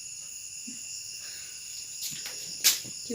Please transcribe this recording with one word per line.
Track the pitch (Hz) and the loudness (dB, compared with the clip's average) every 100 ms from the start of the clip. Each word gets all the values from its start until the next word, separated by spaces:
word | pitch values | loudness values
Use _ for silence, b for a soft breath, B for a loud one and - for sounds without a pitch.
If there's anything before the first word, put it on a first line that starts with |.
| - - - - - - - - - - - - B B B B - - - - - - - - - - - - - - | -6 -6 -8 -8 -8 -6 -6 -6 -4 -4 -4 -4 B B B B -6 -4 -4 -2 0 0 -2 -2 -2 6 8 8 4 -4
কি | - | 0